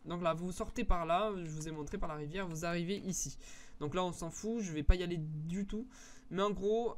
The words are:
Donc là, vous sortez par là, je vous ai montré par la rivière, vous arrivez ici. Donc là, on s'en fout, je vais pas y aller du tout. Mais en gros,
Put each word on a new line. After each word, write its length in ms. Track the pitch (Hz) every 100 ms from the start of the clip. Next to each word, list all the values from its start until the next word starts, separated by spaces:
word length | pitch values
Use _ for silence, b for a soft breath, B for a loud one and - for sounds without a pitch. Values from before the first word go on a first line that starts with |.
Donc 180 | 156 175
là, 120 | 175
vous 180 | 160 180
sortez 320 | - 220 -
par 220 | 208 180 160
là, 260 | 175 214 190
je 140 | 165
vous 180 | 156 160
ai 20 |
montré 260 | 156 147 202
par 120 | 180
la 80 | 151
rivière, 300 | 147 185 185
vous 180 | 160
arrivez 340 | 170 175 170 202
ici. 400 | 190 180 143 - B B B B
Donc 160 | 151
là, 100 | 170
on 80 | 180
s'en 180 | - 165
fout, 300 | - 214 233
je 120 | 190
vais 100 | 151
pas 120 | 147
y 80 | 185
aller 160 | 175 175
du 480 | 156 151 160 185 202
tout. 200 | 208 254 B B B B
Mais 120 | 180
en 80 | 202
gros, 440 | 185 196 226 233